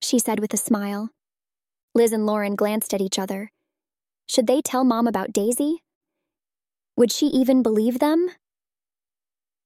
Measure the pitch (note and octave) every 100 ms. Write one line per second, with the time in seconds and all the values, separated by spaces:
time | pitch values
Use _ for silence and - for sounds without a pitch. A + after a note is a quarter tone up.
0 | - B3 - G#3+ G#3+ G#3+ - G#3+ G3+ G3+
1 | A3 _ _ _ _ _ _ _ _ A#3
2 | A#3 A3 G#3 G#3+ G3+ G3+ G#3 A3 - G3
3 | F#3+ - F#3+ G3 G#3+ _ _ _ _ _
4 | _ _ - - A3+ C4+ - C4 C4 A3+
5 | A#3 A3 F#3+ G#3 G#3 A#3+ D4 E4 _ _
6 | _ _ _ _ _ _ _ _ _ -
7 | A#3 - D4 B3+ B3+ C4 A3+ G#3+ A3+ B3+
8 | D4 E4 F4+ - _ _ _ _ _ _
9 | _ _ _ _ _ _